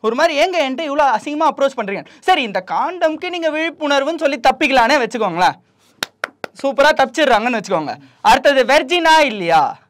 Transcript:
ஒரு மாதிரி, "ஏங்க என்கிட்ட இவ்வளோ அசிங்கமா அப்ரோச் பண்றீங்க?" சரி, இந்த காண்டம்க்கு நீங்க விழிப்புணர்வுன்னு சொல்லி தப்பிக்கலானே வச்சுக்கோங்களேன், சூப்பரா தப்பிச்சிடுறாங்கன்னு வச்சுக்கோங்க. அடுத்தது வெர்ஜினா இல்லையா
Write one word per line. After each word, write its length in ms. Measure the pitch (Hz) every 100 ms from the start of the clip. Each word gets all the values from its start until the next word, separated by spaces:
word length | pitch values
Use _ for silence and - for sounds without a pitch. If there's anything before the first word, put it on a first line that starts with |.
ஒரு 140 | 220 240
மாதிரி, 240 | 330 285
"ஏங்க 160 | 349 349
என்கிட்ட 280 | 277 262
இவ்வளோ 220 | 320 285 277
அசிங்கமா 400 | 262 - 294 320 -
அப்ரோச் 220 | 277 269
பண்றீங்க?" 280 | 202 196 143 -
சரி, 220 | - 359
இந்த 220 | 240 190 185
காண்டம்க்கு 580 | - 277 359 330 311 359
நீங்க 200 | 349 330
விழிப்புணர்வுன்னு 680 | 302 330 311 302 277 269 330
சொல்லி 220 | 311 277
தப்பிக்கலானே 580 | - - 294 262 226 294
வச்சுக்கோங்களேன், 580 | 233 247 208 170 175 139 _ _ _ _ - _ - _ - -
சூப்பரா 280 | 277 277 285 311
தப்பிச்சிடுறாங்கன்னு 640 | 269 - 285 220 233 233
வச்சுக்கோங்க. 360 | 180 180 147 117 - _
அடுத்தது 420 | 208 254 285 269
வெர்ஜினா 560 | 240 285 262 349 330 320
இல்லையா 580 | 294 214 170 165 135 - _